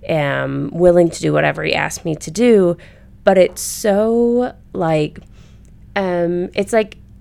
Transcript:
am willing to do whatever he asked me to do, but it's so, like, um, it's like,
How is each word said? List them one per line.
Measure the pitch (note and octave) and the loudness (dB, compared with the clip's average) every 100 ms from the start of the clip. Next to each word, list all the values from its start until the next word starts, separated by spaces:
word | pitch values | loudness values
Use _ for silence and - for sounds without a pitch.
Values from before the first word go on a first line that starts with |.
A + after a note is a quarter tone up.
| - | -4
am | D#3+ C#3+ C3+ C3+ C#3 - | -2 -2 -2 -4 -4 -6
willing | E3+ F3+ F3 E3+ | 2 4 6 2
to | - | 0
do | D#3 | -2
whatever | D3+ D3 D3+ | 0 0 -2
he | D#3 | -4
asked | D3+ D3 - | -2 -4 -6
me | E3+ D3+ | -6 -6
to | - | -6
do, | E3 A#3+ G#3+ F3 E3+ - - - - | 0 4 4 4 -2 -10 -20 -20 -4
but | G3+ F#3+ | 2 4
it's | F3 - | 2 0
so, | - - G#3+ G3+ A3 A#3 A#3+ A#3+ B3 - - | -12 -4 -2 0 2 0 0 0 -4 -8 -12
like, | F#3 E3 D#3 D3 - - - - - - - - G3+ | -4 -2 0 -2 -8 -20 -20 -20 -20 -20 -20 -10 -4
um, | F#3+ F3 F3 F3 F#3 | -2 -2 -2 -2 -4
it's | - G3+ | -4 0
like, | A3+ G#3 - - - | 0 0 -6 -20 -6